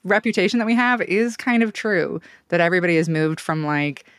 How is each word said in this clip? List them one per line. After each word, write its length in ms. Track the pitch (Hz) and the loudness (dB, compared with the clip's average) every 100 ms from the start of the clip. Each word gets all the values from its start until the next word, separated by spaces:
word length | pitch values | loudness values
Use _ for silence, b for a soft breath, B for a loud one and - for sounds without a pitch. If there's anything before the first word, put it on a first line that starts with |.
reputation 540 | 180 208 226 214 185 240 | 0 0 0 0 0 0
that 60 | 220 | 0
we 80 | 240 | 2
have 240 | 247 240 | 2 0
is 340 | - 196 240 - | 0 0 -2 -4
kind 260 | 254 233 | 0 2
of 100 | 220 | 0
true, 480 | - 220 185 143 170 B B _ | -2 -2 0 -2 -6 B B _
that 100 | 170 | 0
everybody 360 | 170 180 175 160 | 2 2 2 2
has 120 | 156 | 2
moved 320 | 160 156 160 | 0 0 -2
from, 240 | - 156 | -4 -4
like, 400 | 151 147 147 135 b | -2 -2 -2 -6 b